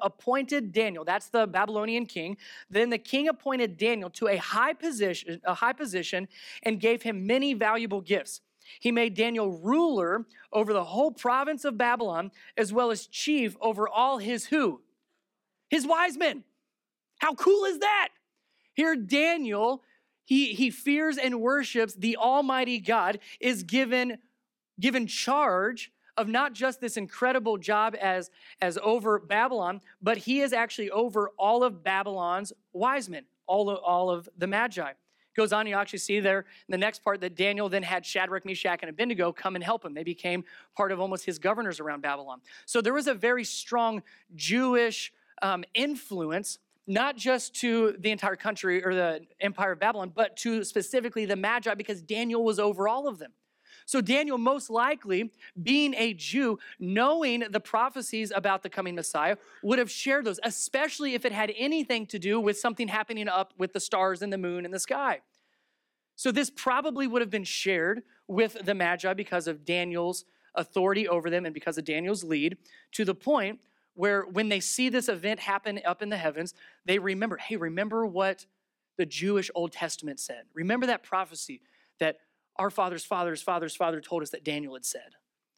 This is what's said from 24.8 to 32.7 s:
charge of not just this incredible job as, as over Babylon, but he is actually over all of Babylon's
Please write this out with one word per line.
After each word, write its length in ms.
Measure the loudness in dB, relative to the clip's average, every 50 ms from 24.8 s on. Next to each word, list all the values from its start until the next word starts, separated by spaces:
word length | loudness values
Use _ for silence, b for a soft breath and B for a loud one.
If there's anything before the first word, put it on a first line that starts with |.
| 0 2 2 2 0 -2
charge 840 | -2 -4 0 2 4 4 4 4 4 4 2 0 0 -4 -8 -16 b b b b b
of 120 | -2 0 2
not 260 | 2 2 2 2 0
just 260 | 0 -2 -2 -2 -2
this 160 | -6 -6 -4
incredible 640 | -6 -6 -8 -4 0 2 2 2 2 2 0 -2 0
job 380 | 0 0 2 2 2 2 0 0
as, 300 | 0 0 0 0 -2 -6 B B B B B B
as 160 | 0 0 0 0
over 380 | 2 2 2 2 4 2 2 2
Babylon, 600 | 2 0 2 2 2 2 2 0 -2 -2 -4 -6 B B B B
but 140 | 0 0 0 0
he 220 | 0 0 2 2
is 120 | 2 2 2
actually 380 | 0 0 0 -2 -6 -6 -2
over 400 | 0 0 0 2 2 0 0 0 0 0
all 240 | 4 4 6 6 4
of 200 | 2 2 -2 -2
Babylon's 680 | 0 0 0 0 -2 -2 -2 0 0 0 0 -2 -6 -10 -16 _ _